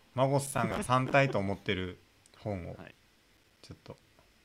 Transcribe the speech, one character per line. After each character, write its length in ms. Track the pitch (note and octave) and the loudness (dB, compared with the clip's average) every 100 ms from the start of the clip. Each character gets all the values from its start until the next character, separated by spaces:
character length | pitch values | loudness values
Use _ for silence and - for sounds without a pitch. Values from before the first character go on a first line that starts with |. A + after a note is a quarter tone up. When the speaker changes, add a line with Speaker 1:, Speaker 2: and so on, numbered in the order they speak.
| _ | _
Speaker 1:
孫 240 | B2+ C3+ C#3 | 0 2 2
さ 240 | - B2+ | 0 -2
ん 60 | G2 | 0
が 160 | F#2 | -2
三 240 | - C3 C3 | 2 2 4
体 220 | C#3+ C3+ | 4 4
と 80 | G#2 | 2
思 160 | G2 | -2
っ 40 | F#2+ | -4
て 160 | - | -2
る 240 | F#2 F2+ F2+ _ _ _ - | -4 -4 -10 _ _ _ -12
本 320 | A2 F#2+ F2 | -8 -8 -8
を、 60 | F2+ | -14
Speaker 2:
は 100 | - | -16
い。 80 | - _ _ _ _ _ _ | -20 _ _ _ _ _ _
Speaker 1:
ち 100 | - | -20
ょ 20 | |
っ 40 | - | -20
と 160 | - - _ _ _ _ | -18 -20 _ _ _ _